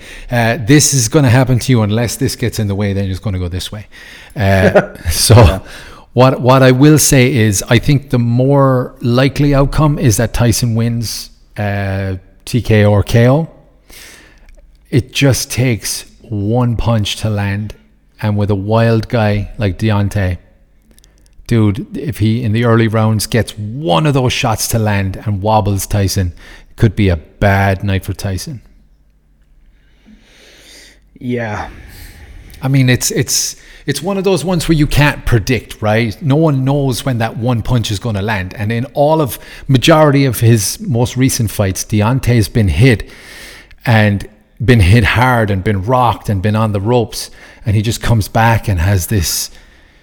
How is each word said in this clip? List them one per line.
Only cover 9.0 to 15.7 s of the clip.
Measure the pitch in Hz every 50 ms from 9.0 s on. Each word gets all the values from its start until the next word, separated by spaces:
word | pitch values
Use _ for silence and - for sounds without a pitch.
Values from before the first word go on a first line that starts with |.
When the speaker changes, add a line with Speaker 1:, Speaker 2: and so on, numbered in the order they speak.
Speaker 1:
likely | - 120 120 127 135 143 - - 147 143 139
outcome | 135 139 135 - - 156 147 147 247
is | 185 123 101
that | - 117 107 -
Tyson | - 120 120 104 - 123 117 110
wins, | 113 113 117 117 120 110 95 - - - - - _ _ _ -
uh, | - 104 101 101 101 98 98 95 98 98 95 95 92 - - _ _ -
T | - - 120
K | - - 110 107 104
O | 104
or | 104 101 -
K | - - 117 117
O. | 123 135 156 165 - - - - _ _ _ _ - - - - - - - - - - - - - - - - - - _ _ -
It | 143 131 - -
just | - - 143 139 113 - - -
takes | - 110 127 131